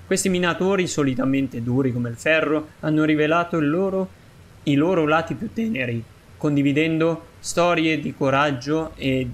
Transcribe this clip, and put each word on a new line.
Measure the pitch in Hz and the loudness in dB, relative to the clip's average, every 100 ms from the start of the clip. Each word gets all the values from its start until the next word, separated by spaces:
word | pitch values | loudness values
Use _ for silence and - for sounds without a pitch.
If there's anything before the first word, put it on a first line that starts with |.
| - | -4
Questi | 185 196 | -2 0
minatori, | 180 175 160 185 196 175 | 0 0 0 0 2 0
solitamente | - 139 127 131 135 135 123 | 0 0 0 0 0 -2 -4
duri | 117 127 135 | -2 0 0
come | 120 120 | -2 -4
il | 120 | -4
ferro, | 156 160 147 151 151 - | 0 2 2 0 -4 -6
hanno | 156 151 156 | -2 2 2
rivelato | 151 151 170 170 170 | 2 2 2 0 0
il | 143 | 0
loro, | 170 196 190 190 - - - - - | 0 0 -2 -4 -8 -20 -20 -20 -8
i | - 139 | 0 2
loro | 165 180 151 | 2 2 2
lati | 160 165 127 | 2 0 -6
più | 226 | -8
teneri, | - 226 131 123 117 113 - - - | -4 -4 -4 -4 -6 -8 -16 -20 -6
condividendo | 151 143 143 143 160 160 165 160 - - | 0 2 2 2 0 2 0 -2 -8 -14
storie | - 175 175 165 160 151 | -6 0 2 2 2 0
di | - | -4
coraggio | 120 139 135 147 131 135 156 156 - | -2 0 2 2 -2 -2 -2 -4 -6
e | 135 131 123 | -2 -2 -2